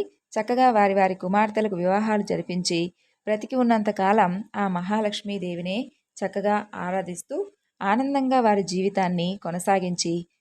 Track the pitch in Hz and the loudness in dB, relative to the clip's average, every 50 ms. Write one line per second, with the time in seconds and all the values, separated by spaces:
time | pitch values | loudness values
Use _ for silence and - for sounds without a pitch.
0 | 403 - _ _ _ _ - 220 214 220 240 247 254 254 233 214 202 196 196 196 | -2 -6 _ _ _ _ -6 -4 -2 0 2 4 4 6 6 6 4 4 4 4
1 | 190 190 185 185 - 185 190 208 214 214 208 220 220 214 196 170 175 180 190 208 | 4 2 2 -2 -2 0 2 2 2 2 0 0 -2 0 0 0 0 2 2 2
2 | 214 220 214 208 202 - 185 170 170 - 180 180 175 - 180 165 170 175 - _ | 2 0 0 0 0 -2 -2 -4 -4 -4 -4 -4 -2 -2 0 0 -2 -2 -6 _
3 | _ _ _ _ _ 208 214 214 214 - 262 254 254 233 233 220 208 214 208 - | _ _ _ _ _ -4 -2 -2 -4 -2 0 2 2 4 2 2 2 0 0 2
4 | 190 190 208 214 180 180 180 190 220 - - 208 202 196 180 175 180 185 208 220 | 2 4 4 4 4 4 2 -2 -6 -8 -6 -4 -2 -2 -2 -2 -2 -2 -2 0
5 | 214 208 202 - - 202 202 196 180 180 175 170 175 180 190 214 277 - - _ | 0 -2 -4 -6 -8 -8 -8 -6 -6 -6 -6 -6 -6 -4 -4 -6 -6 -8 -12 _
6 | _ _ _ - 202 190 196 202 190 208 208 208 208 214 - 190 175 180 185 190 | _ _ _ -6 -6 -4 -4 -2 0 0 0 0 -2 -6 -10 -8 -6 -4 -4 -4
7 | 185 175 180 175 - - 269 330 403 - - _ _ _ _ - 185 196 196 233 | -4 -4 -8 -10 -10 -8 -6 -6 -6 -8 -12 _ _ _ _ -6 -2 0 0 2
8 | 269 277 285 277 262 262 262 262 233 220 208 202 190 160 180 185 190 196 196 196 | 0 0 0 0 0 2 2 4 4 4 4 2 0 -2 -2 -2 -2 0 0 0
9 | 190 175 180 175 170 180 190 208 - 170 170 180 - - 196 190 180 180 175 170 | 0 0 0 0 -2 -2 -4 -6 -6 -6 -6 -4 0 0 2 2 0 -2 -4 -4
10 | - 170 170 175 170 - _ _ | -2 -2 -2 -4 -4 -8 _ _